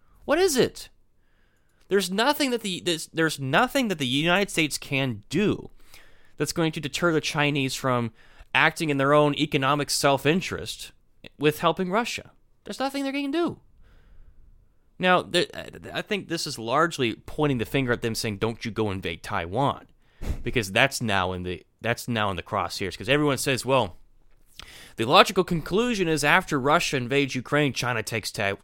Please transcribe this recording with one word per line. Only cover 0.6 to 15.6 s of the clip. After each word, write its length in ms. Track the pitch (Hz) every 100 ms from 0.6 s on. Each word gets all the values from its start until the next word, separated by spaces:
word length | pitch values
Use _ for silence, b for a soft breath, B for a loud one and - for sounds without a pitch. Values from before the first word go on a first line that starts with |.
| 151 - - _ _ _ _ _ _ _ _ _ -
There's 220 | 196 180
nothing 400 | 196 254 294 277
that 120 | 233
the, 180 | 208 175
there's, 260 | 175 156 -
there's 260 | 156 160 143
nothing 480 | 131 165 247 277 233
that 100 | 170
the 100 | 131
United 420 | 139 160 180 196
States 260 | - 151 -
can 460 | - 135 135 104 -
do 420 | 151 208 104 - - b b b b b -
that's 160 | 147
going 200 | - 160
to 80 | 160
deter 320 | 143 - 175
the 80 | 156
Chinese 560 | - 156 147 143 131 -
from 340 | 135 123 117 b b b b
acting 380 | 127 151 - 160
in 60 | 139
their 180 | 135
own 220 | 151 147 139
economic 520 | 147 147 135 147 139
self-interest 1000 | - 147 135 143 175 - - - - - - _ _ - -
with 220 | 147 147
helping 320 | 170 165 180
Russia. 400 | 202 233 - - _ _ _
There's 160 | - 202
nothing 240 | 262 277
they 80 | 277
can 180 | 277 285
do. 300 | 320 339 - - - - - - - - - - - _ _ _ -
Now, 240 | 185 180
the, 260 | 98 175 - -